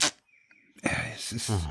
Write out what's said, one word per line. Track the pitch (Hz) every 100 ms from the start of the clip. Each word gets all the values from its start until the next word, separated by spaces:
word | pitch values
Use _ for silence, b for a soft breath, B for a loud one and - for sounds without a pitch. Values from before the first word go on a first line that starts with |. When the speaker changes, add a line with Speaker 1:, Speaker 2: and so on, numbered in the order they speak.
| - - _ - _ - - -
Speaker 1:
Ja, | - - - -
es | -
ist | 117 -
Speaker 2:
Mhm. | 101 78